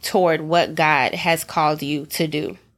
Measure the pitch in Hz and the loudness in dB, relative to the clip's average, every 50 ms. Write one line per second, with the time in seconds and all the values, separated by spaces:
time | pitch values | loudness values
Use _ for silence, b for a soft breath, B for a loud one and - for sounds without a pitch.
0 | - - - 202 180 170 160 156 160 156 165 170 160 - 160 156 165 156 156 143 | -6 -2 0 2 4 4 2 0 0 0 2 2 2 2 0 2 2 4 4 4
1 | 127 113 - 170 - 175 165 160 - - - - 156 151 156 151 151 139 147 147 | 2 0 -2 -2 0 0 0 0 -2 -4 -2 0 2 2 0 -2 -4 -6 -6 -6
2 | 139 151 - - 170 156 151 151 151 - 90 - _ _ _ | -6 -6 -4 -4 -2 -2 -2 -4 -6 -6 -8 -12 _ _ _